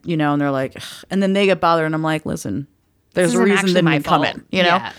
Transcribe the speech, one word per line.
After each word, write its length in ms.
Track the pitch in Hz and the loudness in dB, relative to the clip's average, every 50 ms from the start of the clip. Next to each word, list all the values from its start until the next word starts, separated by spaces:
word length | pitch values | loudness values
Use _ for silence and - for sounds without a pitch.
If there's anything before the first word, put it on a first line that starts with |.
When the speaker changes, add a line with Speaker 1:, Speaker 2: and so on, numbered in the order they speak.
| - | -8
Speaker 1:
you 100 | 170 170 | -4 -2
know, 160 | 156 151 147 | -2 0 0
and 100 | 147 147 | 0 0
they're 100 | 143 143 | 0 -2
like, 220 | 139 131 135 127 - - | -2 -2 -4 -6 -8 -12
"Ugh." 280 | - - - - - - | -16 -16 -16 -18 -12 -6
And 120 | 185 190 196 | -2 0 0
then 100 | 190 190 | 2 2
they 140 | 202 202 190 | 2 2 2
get 120 | 185 165 | 2 2
bothered, 260 | 180 165 170 165 160 156 | 2 2 2 2 2 0
and 80 | 160 | -2
I'm 80 | 156 160 | -2 -2
like, 200 | 156 156 156 - | -2 -2 -4 -4
"Listen, 420 | - - 160 - - 95 - 143 - _ _ _ _ _ _ _ _ - | -6 -8 -8 -8 -8 -8 -8 -8 -10 _ _ _ _ _ _ _ _ -2
there's 180 | - 185 165 | 0 0 2
Speaker 2:
This 80 | - 185 | 2 4
Speaker 1:
a 40 | 190 | 4
Speaker 2:
isn't 0 | |
Speaker 1:
reason 120 | 202 196 196 | 4 4 2
Speaker 2:
actually 160 | 196 190 175 | 2 2 2
Speaker 1:
they 80 | 180 | 4
Speaker 2:
my 120 | 170 160 143 | 4 2 2
Speaker 1:
didn't 120 | 143 147 | 0 0
come 180 | 165 160 147 147 | 0 0 2 2
Speaker 2:
fault. 120 | 107 - | 0 -4
Speaker 1:
in," 80 | - - _ | -6 -10 _
you 120 | - 190 180 | -2 0 2
know? 120 | 175 170 190 | 2 2 0
Speaker 2:
Yeah, 140 | - - - | -2 -6 -12